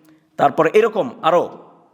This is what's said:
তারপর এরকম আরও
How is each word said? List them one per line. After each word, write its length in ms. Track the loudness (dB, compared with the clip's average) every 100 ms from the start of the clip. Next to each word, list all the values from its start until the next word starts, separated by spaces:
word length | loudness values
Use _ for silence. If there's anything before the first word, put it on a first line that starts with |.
| _ _ _ -2
তারপর 300 | 0 2 2
এরকম 420 | 2 2 -2 -6 -4
আরও 360 | 0 0 -2 -8 -20 _ _